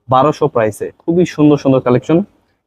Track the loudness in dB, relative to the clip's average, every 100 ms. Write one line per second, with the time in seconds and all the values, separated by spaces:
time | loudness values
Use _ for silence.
0 | -2 0 0 0 -2 -2 -2 -4 -12 -10
1 | -4 -2 -2 2 2 2 0 0 0 -2
2 | 0 -2 -2 _ _ _